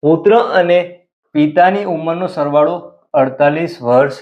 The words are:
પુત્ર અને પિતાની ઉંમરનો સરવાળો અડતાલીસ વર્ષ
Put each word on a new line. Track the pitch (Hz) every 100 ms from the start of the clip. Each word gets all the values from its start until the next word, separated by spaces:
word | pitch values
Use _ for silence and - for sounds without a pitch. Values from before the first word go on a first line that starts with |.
પુત્ર | 147 160 202 226
અને | 226 165 175 175 175 - _ _ _
પિતાની | 151 151 151 180 202
ઉંમરનો | 202 160 160 170 185
સરવાળો | 165 147 147 151 175 - _ _
અડતાલીસ | 135 135 131 143 151 170 -
વર્ષ | 120 123 139 135